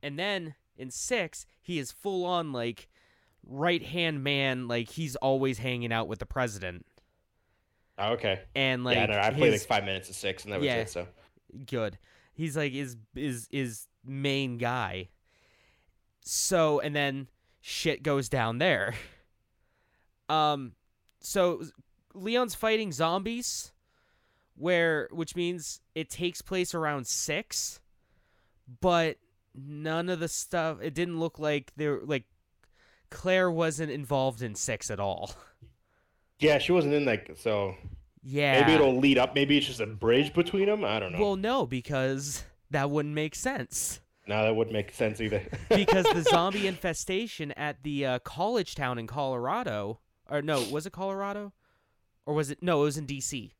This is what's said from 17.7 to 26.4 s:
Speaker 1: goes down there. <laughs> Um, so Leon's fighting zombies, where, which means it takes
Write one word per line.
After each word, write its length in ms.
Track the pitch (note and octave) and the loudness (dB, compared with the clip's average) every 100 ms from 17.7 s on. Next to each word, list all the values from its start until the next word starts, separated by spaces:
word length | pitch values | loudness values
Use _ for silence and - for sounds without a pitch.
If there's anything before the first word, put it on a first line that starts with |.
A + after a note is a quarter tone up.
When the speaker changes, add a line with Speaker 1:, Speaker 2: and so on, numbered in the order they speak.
| - E3 C#3+ | -4 -2 -2
Speaker 1:
goes 280 | C#3+ C#3 A#2+ | 0 0 0
down 260 | C3+ A#2 A#2 | 0 0 2
there. 380 | F3 B2+ G2 A2 | 2 2 0 -6
<laughs> 60 | - - _ _ _ _ _ _ _ _ _ _ _ | -12 -20 _ _ _ _ _ _ _ _ _ _ _
Um, 440 | D#3 D3+ C#3+ B2+ - _ _ _ _ | 2 2 0 -4 -14 _ _ _ _
so 420 | - G3+ F3+ E3+ D#3 - - _ _ | -6 2 2 2 -8 -16 -20 _ _
Leon's 400 | F#3+ G3 A#3+ B3 | -10 -2 0 0
fighting 380 | - A3 A3 G#3+ | 0 0 2 0
zombies, 800 | C3 D#3+ F3+ G3 A#3 A#3+ - - _ _ _ _ _ _ _ _ | 0 2 2 -2 -6 -6 -8 -10 _ _ _ _ _ _ _ _
where, 540 | - D#3+ F3 E3 D#3 B2 | -6 0 2 4 2 -2
which 240 | E3+ D#3+ | -6 -6
means 460 | E3+ F3 F3 D3+ - _ - | -2 -2 -4 -8 -14 _ -8
it 120 | D#3+ | -8
takes 320 | - F3 E3+ | -4 -4 -4